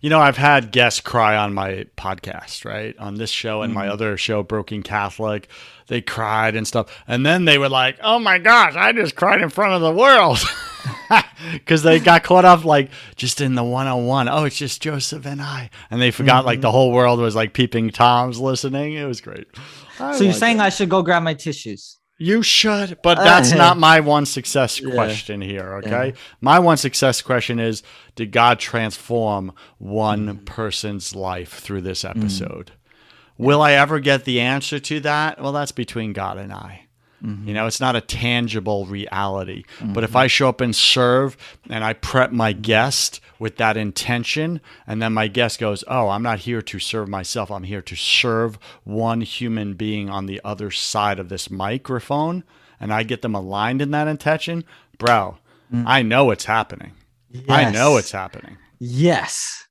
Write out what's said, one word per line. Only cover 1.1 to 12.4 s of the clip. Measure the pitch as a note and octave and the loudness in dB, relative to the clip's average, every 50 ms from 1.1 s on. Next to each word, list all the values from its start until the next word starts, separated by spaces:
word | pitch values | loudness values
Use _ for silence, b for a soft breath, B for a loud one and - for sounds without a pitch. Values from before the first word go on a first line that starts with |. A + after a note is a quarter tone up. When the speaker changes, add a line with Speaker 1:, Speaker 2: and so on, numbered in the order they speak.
| - B2 A2+ G#2+ G#2+ G#2+ | 0 2 2 4 2 2
Speaker 1:
on | G#2 G2+ G2+ | 0 -2 -4
my | G2 G2 F#2+ F#2+ F#2+ - - _ | -4 -6 -6 -6 -8 -10 -14 _
podcast, | - - F#2+ F#2+ - - G2 - - - - - - - | -10 -8 -8 -8 -8 -10 -14 -14 -14 -14 -16 -18 -14 -12
right? | G#2+ G#2 G#2 G#2+ A2 A2 _ | -10 -10 -10 -10 -12 -14 _
On | G#2+ G2+ G2 | -14 -12 -10
this | G#2 A2+ G#2 | -8 -8 -6
show | - - - A2+ G#2+ G#2+ | -6 -6 -6 -6 -6 -4
and | G#2+ G#2+ | -4 -4
my | A2 G2+ G2 | -4 -4 -4
Speaker 2:
Mm-hmm. | G2 | -6
Speaker 1:
other | G2+ G#2 A2+ A2 G#2 G2 | -4 -4 -4 -4 -4 -4
show, | - - A2 G#2 | -4 -4 -2 -4
Broken | G2+ - A2 G#2+ G2 - G#2+ G#2 | -4 -4 -6 -6 -6 -6 -10 -10
Catholic, | F#2+ - G#2 G#2+ G2+ G2 - - A2 G#2+ G#2+ G#2 - _ B B B B B B B B | -8 -6 -4 -4 -4 -4 -6 -6 -6 -4 -4 -6 -8 _ B B B B B B B B
they | B2+ A#2+ | -8 -6
cried | A2+ - - - A2 G#2+ G#2+ A2 A2 A2 G#2+ | -6 -6 -6 -4 -4 -2 0 0 0 0 0
and | A2+ A2 - | -2 -6 -4
stuff. | - A#2+ G#2 B B B B B | -4 -4 -4 B B B B B
And | A#2+ B2 C3 | -2 0 2
then | D3 E3 F#3 F3+ | 2 2 2 4
they | D#3+ D3 C#3+ | 4 4 4
were | C#3 C3+ | 2 0
like, | C3+ C3 B2+ C3 C3+ _ | 0 0 0 0 -2 _
"Oh | - A3 A3+ A#3+ | 0 0 0 2
my | A3+ G#3 F#3 F3+ | 2 2 2 4
gosh, | E3+ A3 A#3 A#3+ G#3 E3 C#3 | 6 6 8 8 6 4 2
I | E3 F#3+ G#3+ A#3 | 2 0 2 2
just | A#3 G#3 D#3 - | 2 -2 -2 -2
cried | - F3 F#3+ G3 F#3 | 0 2 2 2 2
in | - D#3+ | 0 -2
front | - - G#3 G3+ F#3+ | -2 -2 0 0 2
of | F3+ | 2
the | E3 D#3+ D#3+ | 2 0 2
world." | F#3 B3 C#4 C4+ A#3+ G3 D#3+ B2 A2+ - | 4 6 8 8 8 6 4 2 0 -2
<laughs> | - - - - - - - - C3 C6 B5+ B5 - A#5+ G3+ - - - - D#3+ E3 E3 D3+ _ - | -4 -6 -8 -12 -14 -14 -12 -10 -10 -10 -10 -2 4 4 4 4 2 -12 -16 -12 -10 -10 -10 _ 0
'Cause | D#3+ D#3 D3 | 2 4 6
they | D#3+ D#3+ E3 | 6 6 6
got | - F3 E3+ E3 - | 8 8 6 6 6
caught | - F3+ F#3 | 6 6 8